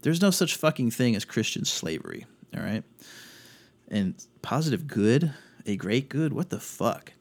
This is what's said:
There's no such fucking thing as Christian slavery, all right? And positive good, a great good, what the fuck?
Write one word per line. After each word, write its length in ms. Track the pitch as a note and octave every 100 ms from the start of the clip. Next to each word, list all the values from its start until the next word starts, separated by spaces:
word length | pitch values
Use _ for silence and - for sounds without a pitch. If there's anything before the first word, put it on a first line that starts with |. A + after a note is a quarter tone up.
There's 180 | - E3+
no 100 | G3+
such 240 | F3+ F3+ -
fucking 360 | D#3 D3+ A#2+
thing 260 | - B2 G#2
as 80 | -
Christian 400 | A2+ G#2+ - -
slavery, 600 | - D#2+ D#2+ G1+ G1+ - _ - F2+
all 80 |
right? 220 | F2 G#2+ - _ - - - - - - - _ -
And 260 | G#2 F#2 - - -
positive 460 | - C#3 D#3+ G2 C#3+
good, 460 | G#2+ G#2+ C3 E3 - - _ A2
a 100 | G2
great 320 | F#2 A#2+ C#3+
good, 240 | C#3 D#3
what 180 | - -
the 120 | G#2+
fuck? 500 | - - G2 - - -